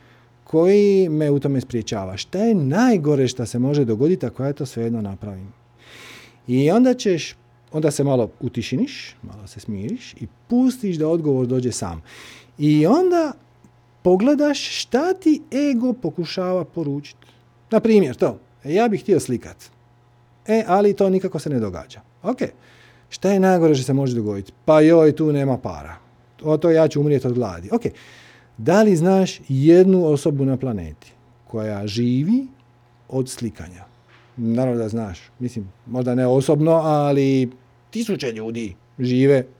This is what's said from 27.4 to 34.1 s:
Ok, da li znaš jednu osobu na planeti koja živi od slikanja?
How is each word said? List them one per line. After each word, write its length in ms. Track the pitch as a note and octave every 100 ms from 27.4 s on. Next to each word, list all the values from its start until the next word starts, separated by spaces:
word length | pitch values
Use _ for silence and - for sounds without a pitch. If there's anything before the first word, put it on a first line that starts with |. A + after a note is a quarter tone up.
| A#2+ F2 F2+
Ok, 100 | A#3 - - - - - - _ -
da 260 | A2+ G3
li 120 | G#3+ E3+
znaš 440 | F3 F#3+ F#3 - -
jednu 580 | C3+ D3+ F3 F#3+ F#3 D#3+
osobu 400 | C#3+ E3 C#3+ C3+
na 120 | B2+
planeti 540 | C3 G#2 D#2+ D2 - _ _ _ _
koja 400 | A2+ G#2+ G#2 G#2
živi 600 | G#2 A#2+ B2+ D#3+ B3 C4 - _ _ _ _ _
od 200 | C3 C3
slikanja? 560 | - A2+ - F2+ F2 - _ _